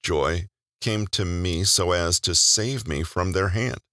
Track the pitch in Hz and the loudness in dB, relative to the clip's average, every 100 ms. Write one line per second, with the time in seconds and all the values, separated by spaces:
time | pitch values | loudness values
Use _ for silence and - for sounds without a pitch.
0 | - 80 69 87 95 _ _ - 123 107 | -2 0 2 0 -6 _ _ -8 -4 -2
1 | 101 - 92 87 90 82 101 - 90 87 | -2 -4 -2 -2 -2 0 2 2 2 2
2 | 85 87 - 87 - - 113 135 - 73 | 2 0 2 2 4 2 0 -4 -4 -4
3 | 80 - 90 87 95 101 127 - _ | -4 -2 0 0 0 0 -2 -6 _